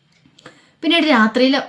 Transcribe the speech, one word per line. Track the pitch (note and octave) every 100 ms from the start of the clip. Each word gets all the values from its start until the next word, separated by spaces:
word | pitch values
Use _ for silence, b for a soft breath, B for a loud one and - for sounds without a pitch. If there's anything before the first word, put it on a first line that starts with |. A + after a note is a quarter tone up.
| _ _ _ _ B B B _
പിന്നീട് | D#4+ E4+
രാത്രിയിൽ | D#4 B3 A3 B3 C4 C4+